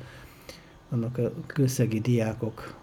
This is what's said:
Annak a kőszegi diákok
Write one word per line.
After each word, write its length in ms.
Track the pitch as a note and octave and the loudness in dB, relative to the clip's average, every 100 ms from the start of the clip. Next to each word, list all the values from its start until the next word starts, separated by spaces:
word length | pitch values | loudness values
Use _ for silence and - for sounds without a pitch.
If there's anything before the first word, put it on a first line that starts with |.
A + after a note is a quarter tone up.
| - - - - - - - - - | -16 -16 -20 -20 -20 -20 -20 -20 -4
Annak 280 | A#2+ A#2 B2 | -2 -2 0
a 140 | A#2+ - - | 0 -2 -4
kőszegi 540 | - C3 B2+ A2+ A2 | 2 2 4 2 2
diákok 760 | A#2 A#2+ A2 A2 A2 - - - | 4 4 2 0 -4 -6 -12 -16